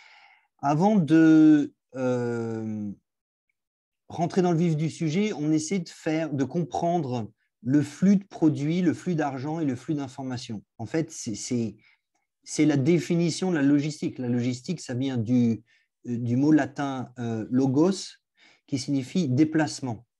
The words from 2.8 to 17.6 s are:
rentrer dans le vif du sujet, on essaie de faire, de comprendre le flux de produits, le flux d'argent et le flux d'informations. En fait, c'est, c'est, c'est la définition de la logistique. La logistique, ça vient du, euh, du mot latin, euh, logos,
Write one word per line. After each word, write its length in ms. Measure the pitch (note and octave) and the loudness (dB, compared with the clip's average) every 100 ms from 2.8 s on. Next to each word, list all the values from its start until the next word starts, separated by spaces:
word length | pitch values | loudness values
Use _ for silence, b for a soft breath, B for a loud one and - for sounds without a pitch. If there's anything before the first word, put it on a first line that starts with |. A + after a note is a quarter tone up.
| G#2 G2 _ _ _ _ _ _ _ _ _ _ - | -8 -10 _ _ _ _ _ _ _ _ _ _ -14
rentrer 340 | - E3 G3 | -4 -2 0
dans 100 | F3+ | 2
le 60 | E3 | 2
vif 180 | F3 D#3 | 2 0
du 120 | D#3+ | -4
sujet, 440 | - E3 D#3+ G#3+ | -4 -4 -2 -2
on 180 | F3 D3+ | -2 -2
essaie 260 | D#3 D#3 G3 | 0 0 -4
de 100 | E3 | -6
faire, 440 | - - D#3 D#3+ | -10 -6 -4 -4
de 120 | C#3 | -4
comprendre 840 | C3 F3 E3 F3+ E3+ F3 C3 B2 G#2 _ _ _ | -4 -4 -4 -4 -2 -2 -2 -6 -8 _ _ _
le 200 | A#2+ C#3+ | 0 0
flux 340 | C#3+ - F#3+ G3+ | 0 0 2 2
de 80 | |
produits, 580 | - - D#3+ C3 D3 E3+ | 0 0 0 0 -2 0
le 100 | F3+ | 0
flux 220 | B2+ - | -2 -2
d'argent 440 | E3 D3 C3 C#3+ E3 | -2 -2 -4 -6 -4
et 60 | |
le 100 | D3+ | -4
flux 200 | B2+ - | -4 -4
d'informations. 680 | D3 C#3 - C3 B2 - G#2+ - - | -6 -6 -10 -8 -8 -8 -12 -12 -14
En 80 | A2 | -6
fait, 240 | D#3+ D3 | -4 -4
c'est, 240 | - - | -8 -10
c'est, 420 | G2+ - B2 A2+ G2+ b b _ _ _ _ | -10 -6 -4 -4 -8 b b _ _ _ _
c'est 220 | - - D3+ | -10 0 2
la 100 | C#3+ | 2
définition 760 | C3 F3 - E3+ E3+ - F#3 | 2 2 2 0 0 0 -2
de 60 | E3+ | 2
la 60 | |
logistique. 560 | C#3 C#3+ D3 D3+ D#3+ - | 4 2 0 -4 -8 -6
La 100 | B2 | -2
logistique, 520 | B2 A#2+ B2+ - F3 | -2 -2 -4 -6 -8
ça 120 | - | -6
vient 240 | B2 C3+ B2+ | -4 -4 -2
du, 460 | G#2+ B2 A#2+ A2 - _ _ _ - | 0 2 4 0 -6 _ _ _ -8
euh, 120 | A#2+ | -6
du 180 | A#2+ B2 | -2 2
mot 160 | D3 | 4
latin, 580 | D3+ C3 C3 C#3 C3 B2 - | 4 2 -4 -6 -6 -10 -8
euh, 280 | A#2 A2+ G#2 | -6 -6 -2
logos, 680 | B2+ | 0